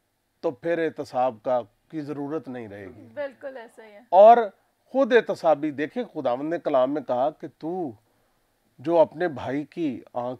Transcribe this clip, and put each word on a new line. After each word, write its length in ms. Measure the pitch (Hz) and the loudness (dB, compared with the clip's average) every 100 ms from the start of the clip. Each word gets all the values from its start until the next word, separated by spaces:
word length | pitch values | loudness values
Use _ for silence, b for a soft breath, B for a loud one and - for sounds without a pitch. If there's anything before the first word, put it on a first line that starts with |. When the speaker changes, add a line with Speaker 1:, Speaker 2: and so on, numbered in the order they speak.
| _ _ _ _ | _ _ _ _
Speaker 1:
तो 80 | 170 | -8
फिर 300 | - 170 170 | -6 -4 -2
एहतसाब 580 | 160 151 139 127 131 110 | -4 -6 -8 -2 -2 -4
का, 240 | 135 123 | -4 -4
की 380 | 107 _ _ 160 | -4 _ _ -12
जरूरत 480 | 143 143 143 156 131 | -10 -8 -8 -8 -8
नहीं 200 | 127 107 | -12 -12
रहेगी। 460 | 101 95 95 113 | -14 -16 -18 -18
Speaker 2:
बिल्कुल 420 | 294 277 - 277 262 | -12 -12 -12 -16 -16
ऐसा 260 | 226 - | -20 -20
ही 100 | 220 | -20
है। 140 | 208 - | -20 2
Speaker 1:
और 460 | 180 220 240 202 - _ _ _ | 8 10 10 4 -8 _ _ _
खुद 200 | 262 240 | -2 4
एहतसाबी, 580 | 233 208 165 165 143 151 | 4 2 0 2 2 0
देखिए, 340 | 135 151 247 | -6 -6 -8
खुदावंद 480 | 220 156 131 127 156 | -10 -6 -4 -2 -4
ने 60 | 170 | -6
कलाम 320 | 160 135 131 | -2 0 0
में 140 | 147 | -2
कहा 260 | 123 123 147 | -4 -2 -2
कि 180 | - 156 | -4 -16
तू 480 | - 156 185 147 107 _ _ _ _ _ _ _ - | -12 -10 -8 -10 -12 _ _ _ _ _ _ _ -10
जो 160 | 139 170 | 0 4
अपने 320 | 151 151 175 | 2 0 -4
भाई 360 | 117 120 143 | -4 -6 -6
की 400 | 139 175 151 113 - 123 | -8 -6 -6 -6 -8 -8
आंख 220 | 123 | -8